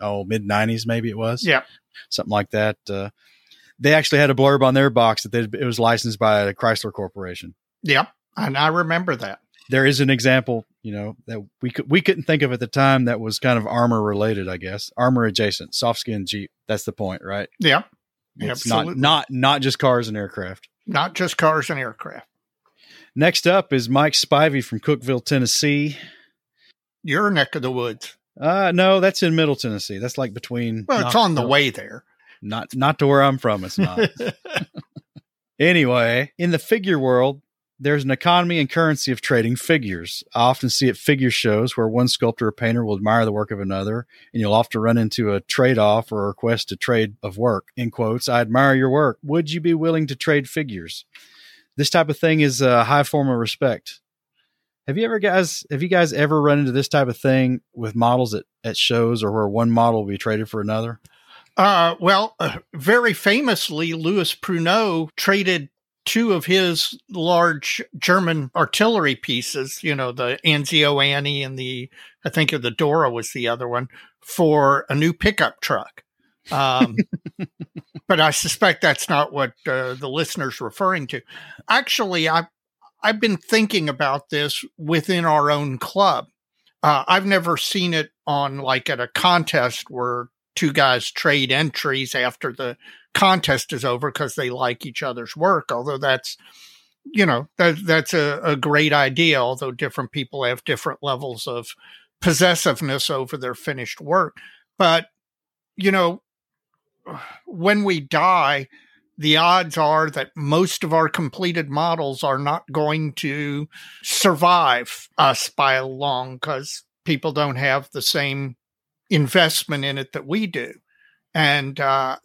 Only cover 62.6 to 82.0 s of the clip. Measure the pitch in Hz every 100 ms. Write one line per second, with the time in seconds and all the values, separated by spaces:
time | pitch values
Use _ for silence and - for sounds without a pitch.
62.6 | - 156 139 240 233 175 202 220 277 190
63.6 | - 151 165 165 160 202 170 - - 170
64.6 | 165 208 214 165 156 - - 196 185 175
65.6 | 139 _ _ _ - 226 233 180 170 190
66.6 | 180 165 - - - 190 165 175 170 151
67.6 | - - - 139 - 185 170 160 135 175
68.6 | 151 - 220 220 147 123 - 123 - 143
69.6 | 131 - 160 139 127 123 123 135 165 147
70.6 | 139 160 147 143 139 143 143 143 135 131
71.6 | 127 127 127 - - _ - - 147 147
72.6 | 120 110 151 160 139 117 110 131 120 117
73.6 | 123 120 127 - - _ - - 165 151
74.6 | 139 139 - 139 160 165 208 208 139 -
75.6 | - 117 - - _ _ _ _ - 139
76.6 | 135 127 120 117 - 170 - - 190 -
77.6 | 165 165 - - - 175 156 147 165 -
78.6 | 196 160 170 139 - 147 147 139 127 -
79.6 | - 131 127 131 139 143 160 - 135 -
80.6 | 117 - 190 180 131 131 - - - -
81.6 | - 233 262 -